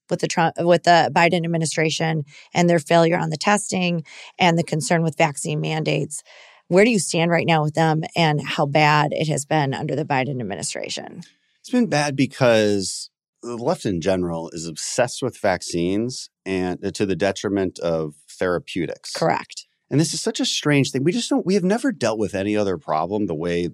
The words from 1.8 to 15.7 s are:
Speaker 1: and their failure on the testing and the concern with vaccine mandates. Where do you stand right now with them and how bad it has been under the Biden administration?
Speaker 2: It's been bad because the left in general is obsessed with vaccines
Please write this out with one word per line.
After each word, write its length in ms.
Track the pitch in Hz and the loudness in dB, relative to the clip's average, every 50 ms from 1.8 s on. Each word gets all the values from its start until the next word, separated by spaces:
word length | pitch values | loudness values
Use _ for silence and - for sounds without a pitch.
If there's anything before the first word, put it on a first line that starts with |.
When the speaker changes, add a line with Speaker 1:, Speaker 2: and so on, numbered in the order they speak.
| 160 160 147 - 165 160 160 156 143 - - - - _ - | 0 0 0 -2 -2 -2 -2 -2 -4 -8 -12 -20 -16 _ 0
Speaker 1:
and 140 | 175 175 170 | 2 4 4
their 80 | 170 170 | 4 2
failure 360 | - - 170 170 165 165 175 170 | 2 4 4 4 4 4 2 0
on 120 | 160 160 | -2 -2
the 60 | 156 | -4
testing 680 | 151 - 208 208 208 - - 196 185 180 175 175 165 151 - - - - - - - | -2 0 0 0 0 0 -4 -4 -2 -2 -2 -2 -4 -6 -10 -14 -20 -20 -10 -2 2
and 200 | 185 175 165 170 | 4 4 4 2
the 60 | 165 | 0
concern 380 | - 151 156 147 - 175 165 | 0 -2 -4 0 0 0 2
with 140 | 165 165 - | 0 0 2
vaccine 440 | - 165 151 139 - - 165 151 151 | 2 0 0 0 -4 -6 -6 -4 -4
mandates. 640 | 156 156 156 156 151 156 151 151 151 151 - - - - - - - - - _ _ - | -4 -4 -4 -4 -2 -2 -2 -2 -2 -6 -8 -12 -16 -18 -20 -20 -20 -20 -20 _ _ 2
Where 160 | 170 190 214 | 4 6 6
do 60 | 254 | 6
you 80 | 233 185 | 4 2
stand 320 | - - - 165 165 170 | 0 0 0 0 2 2
right 160 | 165 165 113 | 2 2 2
now 160 | 165 165 156 | 2 2 2
with 120 | 151 151 156 | 2 0 0
them 280 | 165 165 160 156 156 165 - - | 2 2 2 2 0 -2 -2 0
and 240 | 170 165 151 151 143 | 2 2 2 2 0
how 260 | - - - - 151 | -2 -4 -2 -2 0
bad 460 | 143 147 156 151 147 151 151 147 147 | 2 2 4 6 6 6 6 4 2
it 160 | - - - 151 | 0 -2 -2 -2
has 160 | 147 143 - | -2 -4 -2
been 300 | - 156 156 143 135 123 | -2 0 0 0 0 -2
under 200 | - 151 147 147 | -4 -4 -4 -4
the 100 | 135 156 | -4 -2
Biden 360 | 131 143 131 127 143 139 123 | -2 -2 -2 -2 -4 -6 -6
administration? 840 | 117 90 98 78 - - - - - - - - - - - 175 - - _ _ _ _ _ _ | -6 -8 -8 -8 -8 -8 -8 -8 -8 -8 -10 -10 -12 -14 -16 -18 -20 -20 _ _ _ _ _ _
Speaker 2:
It's 100 | - - | -8 -2
been 160 | 254 247 233 | 0 0 0
bad 300 | 160 151 147 147 147 135 | 2 2 0 0 0 0
because 960 | 131 135 - - - 135 120 113 110 107 104 104 98 92 92 - - - - _ _ _ _ _ _ | 0 0 0 2 4 4 6 6 6 6 4 2 0 0 -4 -8 -10 -12 -16 _ _ _ _ _ _
the 140 | - 117 120 | -12 -10 -8
left 280 | 113 120 156 185 - - | -4 -2 -2 -2 -2 -2
in 140 | 113 92 85 | -4 -2 -2
general 480 | 78 95 95 92 90 85 82 82 80 - | 0 0 0 0 0 -2 -4 -6 -6 -8
is 160 | - 82 80 | -10 -10 -10
obsessed 560 | 82 78 - - - - - 123 123 - - | -10 -10 -10 -10 -4 -2 -2 -2 -2 -2 -6
with 160 | 135 120 - - | -6 -8 -6 -2
vaccines 920 | - 98 90 87 - - | -2 0 0 -2 -4 -4